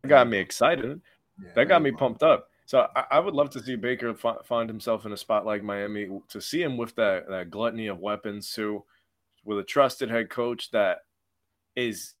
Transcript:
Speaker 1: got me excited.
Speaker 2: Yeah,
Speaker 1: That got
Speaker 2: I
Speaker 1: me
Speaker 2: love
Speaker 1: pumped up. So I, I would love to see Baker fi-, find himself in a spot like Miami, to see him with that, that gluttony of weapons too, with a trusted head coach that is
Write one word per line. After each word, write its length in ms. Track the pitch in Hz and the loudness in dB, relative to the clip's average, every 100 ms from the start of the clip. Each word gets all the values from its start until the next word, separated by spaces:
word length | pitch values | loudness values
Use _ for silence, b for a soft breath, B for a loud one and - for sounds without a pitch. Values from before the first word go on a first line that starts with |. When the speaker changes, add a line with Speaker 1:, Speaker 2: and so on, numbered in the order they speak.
| 131 | 8
Speaker 1:
got 220 | 143 120 | 8 8
me 100 | 101 | 2
excited. 600 | 90 - 131 175 120 156 b b _ - | -2 0 2 2 -4 -8 b b _ -20
Speaker 2:
Yeah, 80 | - | -4
Speaker 1:
That 140 | - 143 | 0 4
got 80 | 175 | 6
Speaker 2:
I 80 | |
Speaker 1:
me 60 | 147 | 4
Speaker 2:
love 100 | 117 | 0
Speaker 1:
pumped 220 | 131 110 | -2 2
up. 260 | 156 143 - _ - | 4 4 2 _ 0
So 200 | 135 123 - | 2 2 0
I, 80 | 127 | 2
I 60 | 143 | 0
would 160 | 190 | 2
love 160 | 147 143 | 0 -2
to 120 | 127 | -2
see 140 | 113 123 | -8 -6
Baker 380 | 123 127 120 | -4 -4 -6
fi-, 240 | 110 117 113 | -4 -4 -4
find 240 | - 117 113 | -4 -4 -4
himself 360 | 107 120 110 107 | -6 -4 -4 -4
in 60 | |
a 40 | 101 | -12
spot 280 | - 107 | 0 0
like 180 | 104 104 | 0 -4
Miami, 460 | 104 101 104 104 98 98 _ | -4 -6 -6 -6 -8 -10 _
to 120 | 107 | -12
see 220 | - 160 | -6 -2
him 140 | 165 123 | -2 -4
with 180 | 113 - | -6 0
that, 320 | 107 95 - | 2 2 -4
that 220 | 95 87 | -8 -8
gluttony 380 | 92 117 113 107 | -4 -4 -4 -8
of 100 | 90 | -6
weapons 540 | 98 104 107 104 - | -6 -6 -8 -10 -10
too, 320 | - 107 104 _ _ _ _ _ _ | -6 -6 -6 _ _ _ _ _ _
with 140 | 104 104 | -6 -6
a 60 | |
trusted 460 | 98 143 135 - 123 | -2 2 2 2 -4
head 200 | 117 113 | -2 -4
coach 400 | - 120 117 - | -4 -6 -6 -4
that 280 | 113 98 87 _ _ _ _ _ _ _ - | 0 2 0 _ _ _ _ _ _ _ -6
is 380 | 120 98 - _ | -4 -6 -14 _